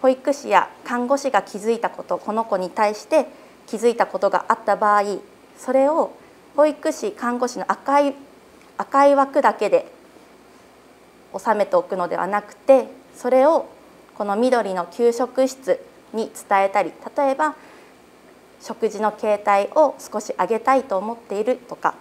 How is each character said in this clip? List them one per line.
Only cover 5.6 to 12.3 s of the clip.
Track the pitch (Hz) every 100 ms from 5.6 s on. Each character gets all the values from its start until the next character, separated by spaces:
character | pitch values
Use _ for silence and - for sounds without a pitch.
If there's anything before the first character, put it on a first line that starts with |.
| -
れ | 262 269
を | 320 233 - - - - -
保 | 302
育 | 294 320
士、 | 302 214
看 | - 240 240
護 | 247
師 | 202
の | -
赤 | 208 - 285
い、 | 285 277 - - - - - -
赤 | 196 277 285
い |
枠 | 277 269 285
だ | 247
け | - 208
で | 180 - - - - - - - - - _ _ _ _ _ - 196
収 | -
め | 208 196
て | 180
お |
く | 170 190
の | 175
で | 170
は |
な | 175